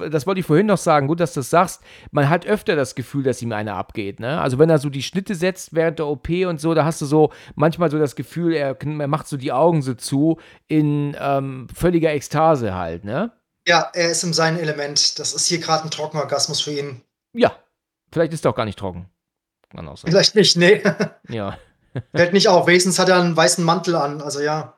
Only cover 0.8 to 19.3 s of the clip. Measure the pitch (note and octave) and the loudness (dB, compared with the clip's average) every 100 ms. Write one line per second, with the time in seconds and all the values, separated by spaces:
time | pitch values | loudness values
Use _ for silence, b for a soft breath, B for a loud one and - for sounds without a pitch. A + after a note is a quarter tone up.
0.8 | - D3+ C#3 E3+ E3 - B2 E3 F3+ - | 4 2 2 0 -2 -4 0 2 2 -2
1.8 | B B B D3 C#3 E3+ - G#3 - D#3+ | B B B 0 2 2 0 -2 0 0
2.8 | C3 - B2 C#3 C3 A#2+ A#2 G#2+ G#2+ F#2 | 0 -4 -6 -2 0 -2 -4 -6 -4 -6
3.8 | G2+ - G2+ - A2 D#3+ C#3+ B2 D#3+ D#3 | -6 -6 -8 -6 -6 -2 0 4 4 4
4.8 | C#3+ C3+ A#2+ F3+ G3 F3+ F3+ F#3 - D#3 | 0 -6 -6 -6 -6 -4 -4 -4 -6 -2
5.8 | E3 D#3+ D3 D3 - F3 F#3 D#3+ D#3 D#3+ | -2 -2 -4 -6 -4 -2 -2 -2 0 2
6.8 | D3 D#3+ C#3+ D3+ D3+ B B - D3+ D#3+ | 0 -2 0 4 2 B B 0 0 2
7.8 | E3+ D3+ D3 - - D#3+ E3+ D#3+ C#3 C3 | 0 0 -2 -4 -10 -4 -2 0 -2 -4
8.8 | C#3+ D3+ C#3+ D3+ - C#3+ C3 B2 D#3+ E3 | -6 -6 -2 -4 -4 -8 -2 2 4 4
9.8 | C3 A#2+ - C#3 D#3 D#3+ B B - D#3 | 0 -6 -4 0 2 0 B B -2 2
10.8 | D3+ D3 C#3+ D3 C#3 C#3 C3+ C3 A#2+ - | 2 0 -2 -4 -2 -2 -4 -8 -14 -2
11.8 | E3+ E3+ D#3 D3+ - D3+ D#3+ D3+ A2 F#2 | 0 2 2 0 -4 0 2 2 0 -4
12.8 | E2+ E2+ G2+ B2+ A3+ - _ _ - E3+ | -6 -8 -6 -6 -6 -10 _ _ 0 0
13.8 | - F3+ E3+ E3 F3+ D#3+ D#3+ E3 D#3 C#3+ | 0 -2 -2 -2 -2 0 0 0 -4 -6
14.8 | C#3+ D3 - - C#3+ D3+ - E3+ E3 D#3+ | -4 -2 -2 -2 -8 -4 -4 -4 -2 -2
15.8 | D#3+ - D3+ D#3 C3 C#3 C#3 D3 - D3 | -2 -8 -6 -6 -4 -2 -2 -4 -4 -6
16.8 | C#3+ B2+ _ _ _ A#3 C3+ - _ _ | -8 -12 _ _ _ 0 0 0 _ _
17.8 | _ _ _ D#3 D#3+ D#3+ D3 A#2+ A2 - | _ _ _ -2 -2 -2 -2 -2 -4 -6
18.8 | G2 F2 F2+ _ _ | -10 -10 -14 _ _